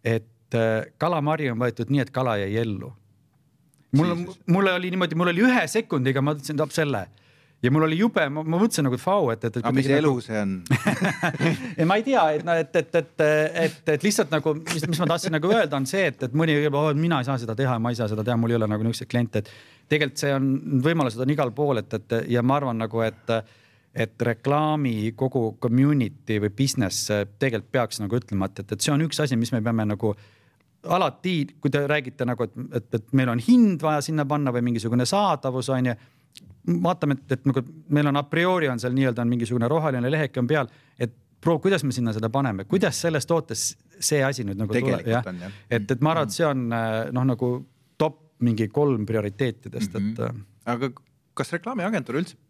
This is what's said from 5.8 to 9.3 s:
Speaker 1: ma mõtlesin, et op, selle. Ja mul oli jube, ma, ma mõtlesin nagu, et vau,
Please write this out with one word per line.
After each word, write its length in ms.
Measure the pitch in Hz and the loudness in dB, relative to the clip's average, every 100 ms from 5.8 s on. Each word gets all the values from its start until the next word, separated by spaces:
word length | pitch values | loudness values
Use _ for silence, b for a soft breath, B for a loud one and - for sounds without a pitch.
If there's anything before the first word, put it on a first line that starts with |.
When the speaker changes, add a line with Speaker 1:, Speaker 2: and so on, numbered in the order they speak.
| 226 147 131 135 | -2 0 0 2
Speaker 1:
ma 120 | 143 | 0
mõtlesin, 260 | 151 135 147 | -2 -4 -4
et 60 | 147 | -2
op, 80 | - | 0
selle. 300 | 147 113 92 b b b b b | -2 -2 -6 b b b b b
Ja 80 | 120 | 2
mul 140 | 151 160 | 4 4
oli 100 | 160 | 4
jube, 240 | 226 202 147 | 2 2 0
ma, 140 | 147 156 | -2 -2
ma 140 | 170 | 2
mõtlesin 240 | 226 - 139 | 2 2 0
nagu, 120 | 120 | 0
et 20 | |
vau, 300 | - 202 139 | 0 2 2